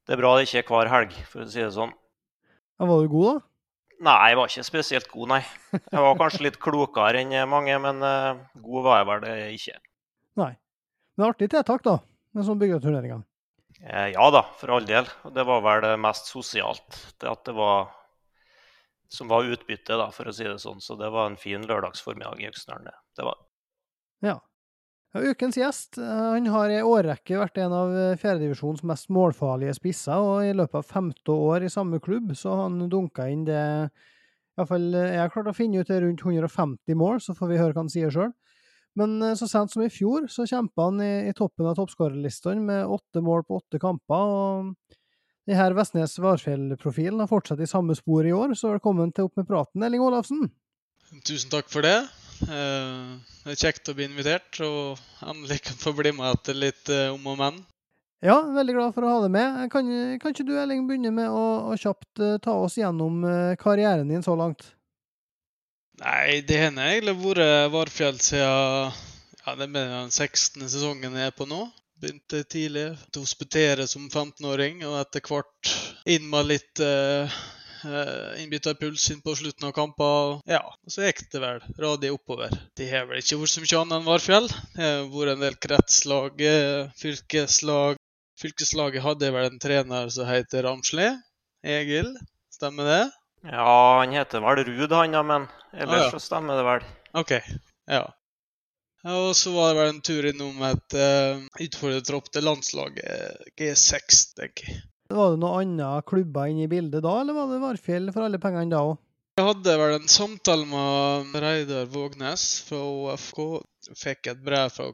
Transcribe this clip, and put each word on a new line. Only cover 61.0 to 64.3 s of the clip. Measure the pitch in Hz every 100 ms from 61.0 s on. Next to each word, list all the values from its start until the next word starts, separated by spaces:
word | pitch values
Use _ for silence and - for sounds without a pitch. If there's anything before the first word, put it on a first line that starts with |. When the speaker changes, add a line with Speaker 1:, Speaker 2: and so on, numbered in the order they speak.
| 240
Speaker 2:
med | 226 226
å, | 220 226 220 220
å | 220
kjapt, | 208 196 - -
eh, | 208 208
ta | -
oss | 208 185 233
gjennom, | 202 165 160 170
eh, | 175 175 175 180
karrieren | 208 202 208 175 143
din | 165
så | 175